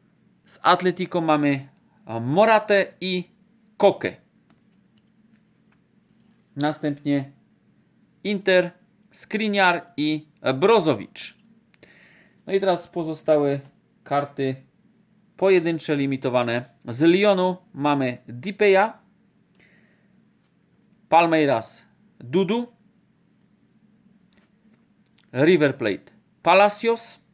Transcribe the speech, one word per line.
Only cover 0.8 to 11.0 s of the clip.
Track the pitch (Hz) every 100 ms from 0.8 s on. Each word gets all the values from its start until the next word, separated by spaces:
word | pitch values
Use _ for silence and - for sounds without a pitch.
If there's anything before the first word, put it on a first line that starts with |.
| 185 180 180 180
mamy | 160 151 143 139 135 _ _ _ - 113
Moratę | 120 156 220 220 220 202 185 -
i | 185 185 175 _ _ _ _ _
Koke. | 202 - 95 - _ _ _ _ _ _ _ _ _ _ _ _ _ _ _ _ _ _ _ _ _ _ _ -
Następnie | 147 151 151 143 147 143 135 _ _ _ _ _ _ _ _ _
Inter, | 196 208 190 185 175 - _ _ _
Skriniar | - - 214 214 202 185 170 - -
i | 151 156 151 _ 127
Brozovic. | 131 175 226 160 233